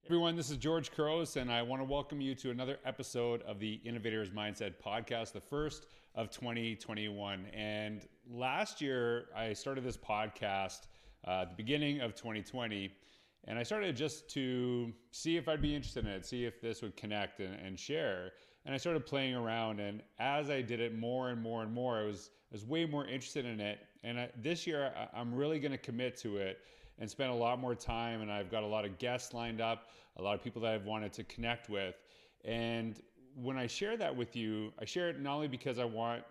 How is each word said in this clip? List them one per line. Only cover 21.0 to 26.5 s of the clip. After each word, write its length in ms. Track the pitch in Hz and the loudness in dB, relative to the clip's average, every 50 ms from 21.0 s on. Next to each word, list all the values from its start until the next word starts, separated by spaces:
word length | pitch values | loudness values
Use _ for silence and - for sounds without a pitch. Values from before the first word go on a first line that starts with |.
| 113 117 123 127 127 127 | 0 0 0 2 0 0
and 100 | 123 117 | 0 0
more 220 | 113 113 117 113 | 0 0 0 0
and 100 | 110 107 | 0 0
more, 240 | 113 120 123 127 120 | 0 0 2 2 2
I 80 | 110 107 | 2 2
was, 240 | 107 104 92 - - - - _ _ | 0 0 -4 -8 -14 -20 -20 _ _
I 60 | - | -10
was 100 | 107 104 | -8 -4
way 180 | 117 151 165 165 | 0 2 2 2
more 220 | 156 147 147 139 | 2 2 0 0
interested 400 | - 127 139 - - - 147 127 | -2 -4 -4 -4 -2 -2 -2 -2
in 120 | 120 113 107 | 0 -2 0
it. 200 | 104 104 104 104 - - - - - | 0 0 -2 -4 -8 -20 -20 -10 -6
And 160 | 117 120 120 | -4 -2 -2
I, 80 | 123 - - | -2 -4 -6
this 300 | 123 110 147 175 165 - | -4 0 0 0 0 0
year, 260 | 175 156 143 139 131 - | 0 2 2 2 2 0
I, 240 | - 110 - - 117 | -2 -6 -4 -4 -4
I'm 160 | 120 120 120 | -2 0 2
really 240 | 127 143 151 160 151 | 2 4 4 2 2
gonna 200 | 139 147 135 123 | 2 0 0 0
commit 400 | - - 120 117 127 123 120 - | -4 -4 0 0 0 0 0 -2
to 180 | - 113 101 | -4 0 0
it 220 | 101 98 95 | 2 0 0